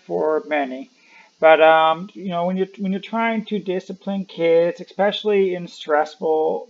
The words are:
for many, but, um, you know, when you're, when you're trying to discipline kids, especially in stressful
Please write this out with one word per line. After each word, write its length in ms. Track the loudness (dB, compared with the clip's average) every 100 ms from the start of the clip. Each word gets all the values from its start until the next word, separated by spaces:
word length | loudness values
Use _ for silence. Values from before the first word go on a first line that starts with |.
| -8
for 360 | -4 -2 -2 -2
many, 440 | -4 -4 -8 -16 _ _ -20 _ 2
but, 200 | 6 8
um, 500 | 8 6 4 0 -6
you 160 | -12 -8
know, 160 | -4 -4
when 100 | -4
you're, 100 | -6 -6
when 120 | -6
you're 100 | -6
trying 440 | -6 -4 -2 -4
to 140 | -4 -6
discipline 640 | -4 -6 -6 -14 -8 -8
kids, 560 | -8 -4 2 2 2 -2
especially 720 | -12 -2 -2 -2 0 0 0
in 140 | -2 -10
stressful 1000 | -14 -2 0 0 -4 -2 -2 -2 -4 -8